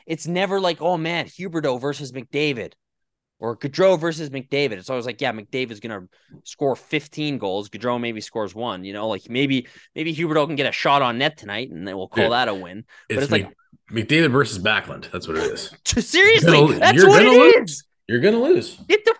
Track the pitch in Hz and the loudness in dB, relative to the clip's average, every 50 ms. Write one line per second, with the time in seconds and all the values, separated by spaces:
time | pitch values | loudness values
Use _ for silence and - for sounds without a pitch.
0 | _ - 165 156 - 160 175 180 196 196 190 196 190 180 170 147 151 170 180 165 | _ -10 -10 -8 -8 -6 -4 -4 -2 -2 -2 -2 -2 -2 -2 -2 -2 -2 -2 -2
1 | 160 165 170 170 147 - - - 180 190 160 165 151 143 127 123 120 143 143 139 | -4 -4 -4 -6 -6 -8 -12 -14 -14 -8 -6 -4 -2 -2 -4 -2 -4 -6 -8 -8
2 | 147 131 127 135 120 - - - 151 151 139 117 98 - - _ _ _ _ _ | -12 -14 -14 -16 -14 -8 -4 -2 -2 -2 -2 -4 -8 -12 -14 _ _ _ _ _
3 | _ _ _ _ _ _ _ _ - 113 117 - - 139 135 151 185 190 185 165 | _ _ _ _ _ _ _ _ -10 -8 -8 -8 -10 -8 -2 2 4 4 4 2
4 | 151 170 160 151 170 143 131 135 123 - - 139 147 127 107 92 92 - 131 127 | 0 -4 -6 -6 -10 -10 -10 -12 -10 -6 -4 -2 -2 -2 -4 -8 -10 -8 -8 -8
5 | 117 123 117 110 139 127 113 110 104 - - 131 127 117 117 101 101 117 110 98 | -8 -8 -8 -6 -6 -6 -6 -6 -10 -10 -8 -8 -6 -8 -10 -12 -12 -12 -12 -12
6 | 90 92 _ _ _ _ - - _ - - - 151 139 123 - - _ - 151 | -14 -18 _ _ _ _ -20 -20 _ -20 -10 -4 -4 -4 -4 -4 -6 _ -6 -6
7 | 151 - - - 151 151 143 123 104 98 92 101 101 - - 104 104 123 123 120 | -6 -8 -10 -10 -8 -8 -6 -6 -6 -6 -6 -6 -8 -10 -14 -8 -6 -4 -4 -4
8 | 120 120 113 110 104 - - 113 107 98 90 107 120 120 104 90 92 98 98 104 | -4 -6 -8 -10 -12 -10 -8 -8 -8 -8 -8 -10 -10 -10 -10 -10 -12 -12 -12 -8
9 | 104 110 107 95 - - 117 123 143 139 135 131 123 - _ - _ _ _ - | -8 -6 -8 -8 -10 -8 -4 -4 -2 -2 -2 -4 -6 -8 _ -20 _ _ _ -10
10 | 156 165 160 143 170 165 156 156 147 151 160 139 139 120 - - - 165 139 143 | -8 -8 -6 -6 -6 -2 0 0 0 0 -2 -4 -4 -4 -4 -2 0 0 2 2
11 | 139 123 117 120 139 151 151 - - 101 101 107 123 - - 80 87 98 95 98 | 2 0 -2 -2 -4 -4 -4 -6 -12 -10 -10 -10 -10 -10 -12 -14 -12 -10 -10 -10
12 | 95 95 - - - 113 117 123 127 117 104 95 92 85 92 104 113 _ _ - | -10 -8 -4 -2 -2 0 0 -2 -2 -2 -4 -6 -10 -14 -16 -18 -20 _ _ -20
13 | _ - - 131 135 143 165 151 95 - - _ _ _ _ _ _ _ - 113 | _ -8 -4 -4 -2 -2 -2 -2 -2 -6 -12 _ _ _ _ _ _ _ -6 -6
14 | 107 - 147 160 165 151 120 135 143 110 113 98 87 107 107 98 - - 69 - | -2 0 0 2 2 2 2 0 0 0 -4 -4 -2 -2 -2 -2 -4 -8 -14 -16
15 | - - - 90 87 82 80 80 - - - - - - - _ _ - - 247 | -14 -14 -12 -12 -10 -8 -6 -4 -4 -4 -6 -8 -10 -14 -16 _ _ -4 -4 -4
16 | - - - 339 381 415 453 440 151 170 - 147 147 156 - - - 349 370 - | -4 -2 2 4 6 6 6 6 6 6 6 6 6 4 4 4 4 4 6 8
17 | 190 - - - 427 - 508 - - 339 440 - - 175 - - - _ _ _ | 8 10 10 8 8 8 8 10 10 10 8 6 4 0 -8 -12 -14 _ _ _
18 | _ - 110 120 123 196 - 226 240 294 370 - - - - - - - 349 415 | _ -4 -2 0 2 2 2 2 2 2 2 2 2 -4 -12 -16 -2 0 0 2
19 | - 453 466 - | 2 0 -2 0